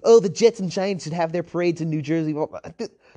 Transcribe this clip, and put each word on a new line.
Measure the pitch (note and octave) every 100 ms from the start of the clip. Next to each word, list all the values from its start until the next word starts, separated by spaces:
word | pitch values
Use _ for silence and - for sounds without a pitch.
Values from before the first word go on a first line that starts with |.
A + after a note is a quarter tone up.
"Oh, | - A3+
the | F#3+
Jets | C#3+ A3+ A3+
and | F#3
Giants | G3 F#3+ F#3+
should | D#3
have | F3 E3
their | F3
parades | E3+ E3+ F3 E3
in | D#3+
New | D#3
Jersey." | C#3 E3 D#3
Well, | D3+ D#3 - - -
th-, | A#3 - _